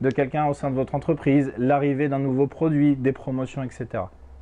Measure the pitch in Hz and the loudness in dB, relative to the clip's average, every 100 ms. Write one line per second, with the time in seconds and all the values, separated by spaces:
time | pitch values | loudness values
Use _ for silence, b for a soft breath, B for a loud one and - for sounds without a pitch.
0 | 131 - 165 151 147 139 143 131 131 143 | -2 0 -2 0 -2 -2 -2 -2 -2 -2
1 | - 160 143 139 131 110 127 143 143 135 | -2 0 4 4 2 0 2 2 2 0
2 | 147 135 139 131 139 - 160 147 147 135 | 0 0 0 0 0 0 0 4 4 4
3 | 127 131 - 131 127 143 131 - 120 110 | 0 -2 -6 -6 -6 -8 -10 -10 -8 -6
4 | 92 - - - | -8 -12 -20 -10